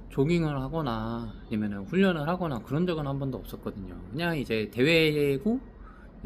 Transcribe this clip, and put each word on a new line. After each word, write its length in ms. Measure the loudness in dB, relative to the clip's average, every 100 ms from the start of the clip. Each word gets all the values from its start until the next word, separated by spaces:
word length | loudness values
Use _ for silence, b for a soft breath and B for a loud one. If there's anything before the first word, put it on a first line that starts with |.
| B
조깅을 500 | 2 4 4 2 0
하거나 720 | -2 -2 0 -2 -2 -4 -6 -10 -4
아니면은 360 | -2 -2 -4
훈련을 440 | 0 4 4 4 0
하거나 320 | 0 -2 -4
그런 260 | -2 0 0
적은 220 | 0 -2
한 120 | -2
번도 180 | -2 -4
없었거든요. 580 | -8 -10 -8 -8 -10 -12 -10
그냥 260 | -4 -2 -2
이제 320 | 0 0 0
대회고 880 | 2 6 6 6 4 2 2 2 0 -4 -16 B B B -16